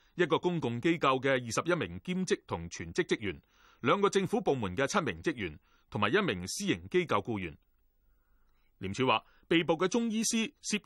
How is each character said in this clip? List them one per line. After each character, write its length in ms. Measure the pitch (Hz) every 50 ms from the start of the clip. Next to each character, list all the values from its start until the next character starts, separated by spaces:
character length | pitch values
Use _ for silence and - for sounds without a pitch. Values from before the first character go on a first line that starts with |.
| _ _ -
一 100 | - 175
個 120 | 143 160 139
公 220 | - 180 175 160
共 200 | 131 120 117 120
機 160 | - 170 170
構 240 | 165 - 139 131 131
嘅 100 | 123 135
二 60 | 135 127
十 340 | 123 117 107 139 - 156
一 20 | 180
名 260 | 160 113 82 85 92 -
兼 200 | 180 180 185 185
職 160 | - 208 - _
同 240 | - 104 87 82 85
全 220 | - - 92 82
職 120 | 85 - 165 -
職 100 | - -
員， 240 | 107 98 78 71 _ _ _ _ _ - _ -
兩 200 | - 127 175 202
個 80 | 202 190
政 160 | - 196 190
府 160 | - - 240
部 140 | 190 - 139
門 220 | 127 107 92 90
嘅 100 | 107 139
七 140 | 135 - 208
名 200 | 165 117 85 80 -
職 100 | 170 151
員， 240 | 123 95 82 76 - _ _ _ _ _ _
同 100 | - 110
埋 80 | 104 104
一 80 | 143 208
名 240 | 202 143 104 87 90
私 200 | 95 - - 202
營 200 | 185 120 85 85 98
機 160 | - 180 175
構 160 | - 113 101
僱 200 | 101 - 113 101
員。 180 | 90 78 71 - _ _ _ _ _ _ _ _ _ _ _ _ _ _ _ _ _ _ _ _ _ _ _ -
廉 160 | - 95 98
署 140 | - 127 131
話， 160 | 113 - - _ _ _ _ -
被 160 | 170 170 170
捕 120 | 139 170
嘅 120 | 151 180 185
中 200 | - 233 233 233
醫 140 | 208 226
師 300 | 226 - 233 226 226 - - _
涉 160 | - - 214 202 -